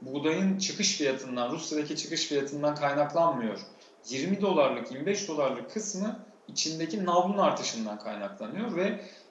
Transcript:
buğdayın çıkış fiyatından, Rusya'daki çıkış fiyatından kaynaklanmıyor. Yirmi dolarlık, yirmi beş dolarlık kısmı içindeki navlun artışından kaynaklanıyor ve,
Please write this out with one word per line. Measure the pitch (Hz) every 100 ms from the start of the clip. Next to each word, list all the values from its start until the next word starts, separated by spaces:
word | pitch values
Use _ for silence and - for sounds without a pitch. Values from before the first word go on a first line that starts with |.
buğdayın | 131 143 156 170 190 190
çıkış | - - 202 -
fiyatından, | 143 131 127 123 120
Rusya'daki | 156 - 151 147 156
çıkış | - 165 -
fiyatından | 143 139 147 147
kaynaklanmıyor. | 147 143 143 143 170 151 123 113 98 - - - - -
Yirmi | 131 165 196
dolarlık, | 196 160 131 120 117
yirmi | 131 160
beş | 202 -
dolarlık | 151 135 120 117
kısmı | 220 - 185 214 247 - - -
içindeki | - 156 160 160 214
navlun | 175 175 185 202
artışından | 165 - - 113 110 107
kaynaklanıyor | 110 107 101 - 110 165 233 175
ve, | 202 214 - - -